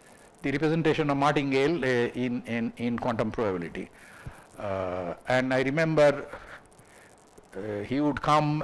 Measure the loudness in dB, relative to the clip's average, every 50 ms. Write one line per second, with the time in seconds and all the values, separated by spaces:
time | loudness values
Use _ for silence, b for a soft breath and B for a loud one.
0 | B B B B B B B -8 -6 -4 -2 0 2 2 2 2 2 2 2 2
1 | 2 0 2 2 4 4 2 2 0 2 2 2 2 2 2 0 0 2 2 2
2 | 2 0 0 -2 -2 -2 -2 -4 -6 -4 -4 -4 -4 -4 -6 -4 -4 -4 -2 -2
3 | -2 -2 0 0 -2 -2 -2 -2 0 0 0 -2 -4 -8 -8 -10 -12 -12 B B
4 | B B B B B B B B B B -16 -10 -6 -6 -4 -4 -2 -4 -4 -4
5 | -6 -6 -8 -10 -2 0 0 2 2 2 0 0 0 0 0 0 0 2 4 6
6 | 6 6 6 2 -6 -12 B B B B B B B B -20 -20 B B B B
7 | B B B B -20 -20 -20 -20 -20 -16 -14 -10 -8 -8 -6 -6 -4 -4 -2 0
8 | 0 0 0 0 2 4 4 4 4 2 0 -2